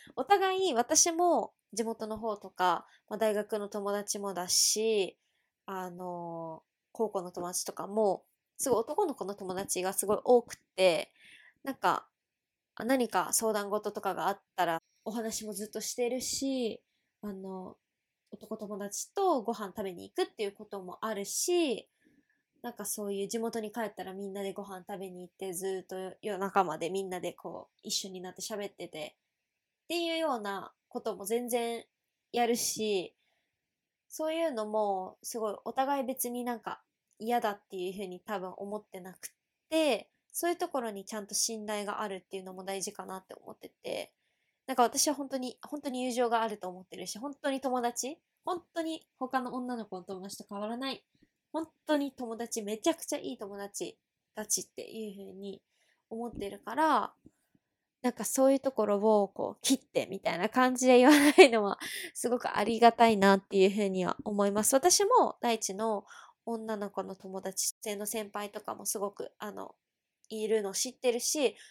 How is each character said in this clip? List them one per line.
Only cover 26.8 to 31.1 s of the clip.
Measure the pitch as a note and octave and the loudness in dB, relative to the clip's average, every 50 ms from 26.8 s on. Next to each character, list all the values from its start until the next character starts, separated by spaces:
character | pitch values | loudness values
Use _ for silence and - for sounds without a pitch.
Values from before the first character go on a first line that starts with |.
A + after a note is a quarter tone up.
| E3 D#3+ | -4 -4
み | F#3 G3 | -4 -4
ん | G3 F#3 | -4 -4
な | F3+ F3+ | -6 -6
で | F3 F3 - | -6 -8 -10
こ | - - F3 E3+ F#3 - _ | -10 -14 -12 -12 -12 -14 _
う | _ _ | _ _
一 | - A3 | -10 -6
緒 | - - - F#3+ | -6 -6 -6 -6
に | F#3 F#3 | -12 -12
な | F3+ F#3 | -12 -12
っ | F#3 | -12
て | - - | -12 -10
喋 | - A3+ G3+ G3+ G3 | -8 -8 -8 -8 -8
っ | - | -10
て | - F3+ | -12 -14
て | E3 - D#3 D3+ - - _ _ _ _ _ _ _ _ _ _ _ _ _ _ | -12 -10 -12 -12 -12 -14 _ _ _ _ _ _ _ _ _ _ _ _ _ _
っ | |
て | _ D#4+ F4 | _ -4 -4
い | E4+ E4 E4 | -2 -2 -2
う | D#4+ | -2
よ | D#4+ D4+ C4 | -2 -2 -2
う | A3+ | -2
な | G#3 G3+ G3 F#3+ - - _ _ _ | -4 -6 -6 -6 -8 -12 _ _ _
こ | _ - A#3+ | _ -10 -6
と | - A3+ | -6 -6